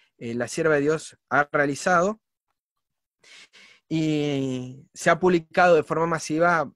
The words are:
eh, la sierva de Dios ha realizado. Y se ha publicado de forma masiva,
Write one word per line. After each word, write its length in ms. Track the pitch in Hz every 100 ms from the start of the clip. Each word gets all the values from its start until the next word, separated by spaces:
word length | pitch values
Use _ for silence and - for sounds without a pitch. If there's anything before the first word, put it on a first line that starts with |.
| _ -
eh, 160 | 117
la 140 | 117 120
sierva 260 | - 160
de 60 | 147
Dios 360 | 143 156 - - -
ha 200 | 131 147
realizado. 680 | 151 143 139 190 175 190 220 _ _ _ _ _ _ _ _ _ _ _ - - - - _ -
Y 1000 | 160 156 151 147 139 135 127 127 131 -
se 160 | - -
ha 100 | 180
publicado 560 | 185 170 165 - 180 160
de 60 |
forma 240 | - 160 170
masiva, 680 | 160 - 156 170 165 139